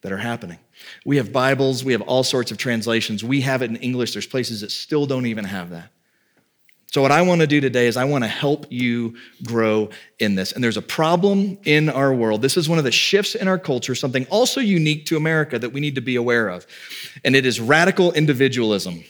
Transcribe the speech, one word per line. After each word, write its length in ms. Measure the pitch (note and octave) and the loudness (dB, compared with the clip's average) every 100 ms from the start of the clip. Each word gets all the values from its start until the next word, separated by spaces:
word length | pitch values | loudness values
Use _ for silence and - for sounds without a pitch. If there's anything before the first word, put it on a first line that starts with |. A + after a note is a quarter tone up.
that 100 | F#2+ | -8
are 60 | G2 | -8
happening. 420 | A2+ A#2 F2+ E2+ _ _ - - | -6 -8 -10 -16 _ _ -20 -16
We 140 | - C#3+ | -2 0
have 160 | G#2+ | 0
Bibles, 500 | C3 B2+ C3+ C3+ B2+ | 0 2 2 2 0
we 80 | C3 | 0
have 100 | A#2 | -2
all 220 | G#2 B2+ | 2 0
sorts 260 | C3 C3 A#2+ | 2 0 -2
of 60 | G#2+ | -6
translations. 680 | C3 A#2 G#2+ A2+ - G#2+ | -4 -2 0 -2 -2 -6
We 200 | A2+ C#3 | -2 0
have 180 | C3+ C3 | 0 -2
it 80 | B2 | -2
in 80 | A2+ | -4
English. 380 | B2 B2+ A#2 | -4 -2 -2
There's 120 | G#2 G2+ | -4 -6
places 360 | C3+ A#2+ A2+ | -4 -4 -6
that 80 | G2+ | -8
still 340 | - - D3+ | -10 -4 -2
don't 220 | C#3+ C3 B2 | 0 -2 -2
even 180 | A2 | -4
have 240 | G2+ F#2+ F2 | -6 -8 -8
that. 200 | F2 E2 _ _ _ _ _ _ _ _ _ - | -14 -16 _ _ _ _ _ _ _ _ _ -6
So 100 | - | 0
what 80 | C3+ | 4
I 120 | D3 | 6
wanna 260 | F3+ F3 D#3 | 4 4 4
do 120 | D3 | 4
today 280 | C3+ B2 B2 | 2 2 2
is 80 | A#2 | 2
I 80 | |
wanna 240 | C3 C#3+ A2+ | 0 0 -2
help 380 | G2+ D3 D3 D3+ | -2 -2 -2 -4
you 460 | B2 B2 A#2+ A#2 A#2 - _ | -4 -2 -2 -4 -8 -20 _
grow 480 | A#2+ A#2 A2 A2 G#2+ - - _ | -4 0 2 2 -2 -8 -20 _
in 160 | A2 F#2+ | 0 0
this. 160 | F#2 | -2
And 100 | - | -2
there's 140 | A#2+ G#2 | -2 -2
a 60 | |
problem 760 | - - D#3+ F3 G3 G3 G3 F#3 | -6 -2 2 2 2 2 0 -4
in 240 | - D3+ D#3 | 2 4 4
our 260 | C3 C#3 | 2 2
world. 260 | C3 A2+ G#2+ | 2 2 2
This 160 | C3+ F3+ | 0 0
is 120 | D#3 | 2
one 100 | E3 | 2
of 60 | |
the 80 | C3+ | 2
shifts 420 | - - F#3+ G3+ | 0 2 0 0
in 140 | - F#3+ | -2 0
our 100 | F#3 | -2
culture, 380 | - B2+ A2+ B2 | -2 -4 -2 -4
something 300 | C3+ B2+ B2+ | -2 -2 0
also 340 | G#3 B3+ - | 0 2 2
unique 460 | A#3+ F3+ D3+ D#3 D3+ | 2 2 2 -2 -2
to 100 | D#3+ | -2
America 420 | D3+ D#3+ D3+ A#2+ | 0 0 0 -4
that 120 | A#2 | -6
we 100 | C#3 | -4
need 160 | D3 C3+ | -4 -4
to 40 | |
be 140 | A#2+ | -2
aware 340 | B2 A#2+ A#2+ G#2+ | -2 2 2 0
of. 180 | F2+ - - - - - - | -4 -12 -20 -18 -16 -16 -6
And 100 | - | 2
it 120 | C3+ B2+ | 4 4
is 120 | A2 | 0
radical 540 | A2+ D3+ F3+ F#3+ F3+ | 2 4 4 4 2
individualism. 920 | D#3 D3+ B2+ C3+ A#2+ A2+ G#2 F#2 E2+ D#2+ | 4 2 4 2 2 0 0 -2 -10 -14